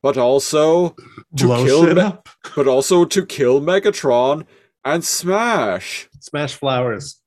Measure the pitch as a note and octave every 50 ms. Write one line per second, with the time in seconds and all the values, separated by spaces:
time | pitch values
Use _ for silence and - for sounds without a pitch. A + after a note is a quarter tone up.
0 | - C#3 C#3 C3 A#2+ B2 C3+ C#3 - - D3+ D3+ D3+ D#3+ D#3+ F3 F3+ E3 - -
1 | - - - - - _ - C3+ B2+ B2 A#2+ A#2+ C3 C3 C3+ D#3 E3+ E3 D#3+ F3
2 | G3 G3+ F3+ - _ - - _ - - - D3+ C#3 C3+ B2+ C3 C3+ - F#3 F3
3 | F3 E3 - F#3+ - - - - C#3 B2 C3 C#3 C#3+ E3 F#3 G3 G3 G#3+ G3+ -
4 | - C#3 A#2+ A#2+ B2 C3+ D3 D#3 E3 _ _ _ _ _ _ _ _ C3 D3+ E3+
5 | E3 - - - - F3 F#3+ G#3 A#3 A#3+ G#3+ F3 B2 G2+ F2+ F#2 - - - -
6 | - _ _ - - - - D3 D3 C#3 - - C#3 C#3 C3 B2 B2+ B2 A2 G2+
7 | C#3+ C#3+ - _ _